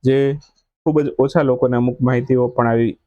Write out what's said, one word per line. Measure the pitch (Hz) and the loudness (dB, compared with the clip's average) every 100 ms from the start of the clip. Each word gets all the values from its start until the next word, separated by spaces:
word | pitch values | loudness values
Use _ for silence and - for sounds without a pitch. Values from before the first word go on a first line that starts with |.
જે | 131 135 139 147 _ _ _ _ - | 0 0 0 -4 _ _ _ _ -2
ખૂબ | 151 | 0
જ | 147 - | -2 -2
ઓછા | 139 170 | 0 2
લોકોને | 143 127 127 123 | 0 0 0 0
અમુક | 123 120 | -2 0
માહિતીઓ | 123 123 123 127 123 | 0 0 0 0 0
પણ | 123 120 | 0 0
આવી | 113 117 - | 2 0 -4